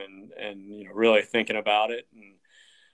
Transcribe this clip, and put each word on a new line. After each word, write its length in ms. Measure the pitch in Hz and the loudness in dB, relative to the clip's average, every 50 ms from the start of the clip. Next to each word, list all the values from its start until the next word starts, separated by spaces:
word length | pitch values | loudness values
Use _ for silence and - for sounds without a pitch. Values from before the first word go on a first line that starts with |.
| 98 | -14
and, 280 | 98 98 98 101 107 - | -16 -18 -20 -20 -20 -16
and, 460 | - 110 104 101 98 98 101 104 104 | -12 -12 -12 -12 -14 -16 -18 -16 -16
you 60 | 104 | -16
know, 80 | 95 - | -10 -2
really 300 | 107 113 117 110 104 101 | 2 4 6 6 4 4
thinking 340 | - - 117 107 - 110 | 2 0 -2 -2 -2 -4
about 340 | 107 101 107 104 107 110 110 | -4 0 0 2 2 2 0
it. 160 | 117 117 - _ _ | -2 -6 -12 _ _
And, 200 | 117 107 98 98 _ _ _ _ _ _ _ _ _ _ _ | -20 -20 -20 _ _ _ _ _ _ _ _ _ _ _ _